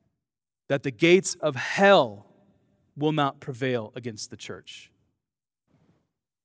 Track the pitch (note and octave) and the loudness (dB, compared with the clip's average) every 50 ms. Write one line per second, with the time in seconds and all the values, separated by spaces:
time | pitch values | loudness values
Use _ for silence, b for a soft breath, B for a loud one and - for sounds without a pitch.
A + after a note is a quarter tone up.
0 | _ _ _ _ _ _ _ _ _ _ _ _ _ - C#3 C#3 - C#3+ A#2+ - | _ _ _ _ _ _ _ _ _ _ _ _ _ -6 -4 -4 -4 -6 -4 2
1 | E3 E3 F3+ F#3+ - - - - - D3+ C3+ A#2+ - - - F#3 G3 G3+ G3 E3 | 4 6 6 6 4 0 -4 -4 -4 -4 -4 -4 -8 -4 0 4 6 6 8 6
2 | C3+ A2 G2+ G#2 - _ _ _ _ _ _ _ _ _ _ _ _ _ - C#3 | 4 2 -2 -14 -20 _ _ _ _ _ _ _ _ _ _ _ _ _ -8 -4
3 | D3 D#3 D#3 D3+ C#3+ C#3 - - - - B2+ A2+ C3 C3 B2 A#2 G#2+ G#2 - C3 | -2 -2 0 0 -2 -2 -4 -8 -12 -12 -10 -6 -4 -4 -4 -4 -6 -8 -12 -12
4 | A#2+ A#2+ G#2 - - - A2+ - - - F2+ - - - - - - _ _ _ | -12 -12 -12 -12 -14 -16 -16 -18 -16 -16 -18 -18 -18 -20 -20 -20 -20 _ _ _
5 | _ _ _ _ _ _ _ _ _ _ _ _ _ _ _ _ _ _ _ _ | _ _ _ _ _ _ _ _ _ _ _ _ _ _ _ _ _ _ _ _
6 | _ _ _ _ _ _ _ _ | _ _ _ _ _ _ _ _